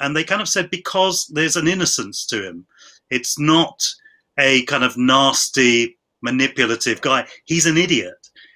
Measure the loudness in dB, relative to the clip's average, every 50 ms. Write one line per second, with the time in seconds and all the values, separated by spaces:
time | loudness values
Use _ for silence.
0 | -4 -4 -2 -2 -2 -2 -2 -4 -2 -2 -2 -2 -2 -4 -6 -8 -6 -4 0 0
1 | 2 2 0 -2 -6 -4 -2 -2 0 0 0 0 0 0 0 0 0 -2 -2 -2
2 | -4 -6 -8 -10 -8 -6 -6 -6 -6 -8 -10 -14 -18 _ _ _ -20 -20 -20 _
3 | _ -6 -6 -4 -4 -4 -6 -2 2 2 4 4 2 0 -2 -6 -6 -6 -6 -8
4 | _ -20 _ _ _ _ _ 0 2 2 4 2 2 0 0 0 0 0 0 0
5 | 2 4 4 4 4 4 2 0 -2 0 2 2 4 4 4 2 2 -2 -4 _
6 | _ _ _ _ -6 -4 0 0 0 0 0 0 0 0 0 -2 -2 -4 -4 -2
7 | -2 0 0 0 -2 -4 -12 -16 _ -4 -2 0 2 2 2 2 2 2 2 0
8 | -2 -4 -8 -16 -20 -20 _ -20 -20 -20 _